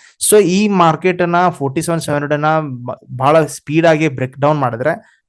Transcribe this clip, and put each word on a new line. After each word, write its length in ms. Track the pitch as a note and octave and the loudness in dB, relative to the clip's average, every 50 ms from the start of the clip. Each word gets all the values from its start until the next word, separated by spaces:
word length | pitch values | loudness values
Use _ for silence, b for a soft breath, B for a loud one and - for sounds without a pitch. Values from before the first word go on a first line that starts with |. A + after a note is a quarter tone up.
| b b b b - - | b b b b 0 2
So 120 | G#3 G#3+ | 4 4
ಈ 260 | G3+ E3 F3+ G3 G#3+ | 4 4 2 2 2
ಮಾರ್ಕೆಟ್ 540 | G#3 G3+ F#3 F3 E3 D#3 D3+ F3 F#3 F3+ F3 | 2 2 4 4 2 2 2 0 -2 0 0
ಅನ್ನ, 280 | F3 E3+ E3+ F3 F3+ F3+ | 0 0 0 0 0 0
ಫಾರ್ಟಿ 320 | E3+ - C#3 C3+ C3+ E3+ | -2 -2 -6 -6 -4 -4
ಸೆವೆನ್ 200 | D#3 E3+ E3 E3 | -4 -4 -4 -4
ಸೆವೆನ್ 220 | - - D3 D3 C#3+ | -4 -4 -4 -2 -2
ಹಂಡ್ರೆಡ್ 220 | C#3+ D3+ D3 D3 | -2 -2 0 0
ಅನ್ನ 140 | D#3 D#3 D#3+ D#3 C#3+ B2+ A#2+ A#2+ | 0 0 0 -2 -6 -8 -10 -10
ಬ-, 320 | B2 - - _ - C3 | -12 -12 -12 _ -12 -6
ಬಹಳ 280 | B2 C3 C#3 D3+ D#3+ D#3 | -2 2 4 4 4 2
ಸ್ಪೀಡ್ 400 | C#3+ - - _ - D3 D#3+ E3 | 0 -4 -12 _ -4 -2 2 2
ಆಗಿ 220 | E3 D#3+ D3+ D#3+ | 4 2 2 0
ಬ್ರೇಕ್ 320 | D#3 C3+ B2 C3 B2+ - C3+ | -2 -2 -4 -6 -8 -4 -2
ಡೌನ್ 200 | C3+ D3 D#3 D3 | 0 0 0 0
ಮಾಡಿದ್ರೆ 640 | C#3 B2 A#2 A2+ B2+ D3+ E3+ A3 - _ _ _ _ | 0 -2 -2 -2 -2 -2 -4 -4 -8 _ _ _ _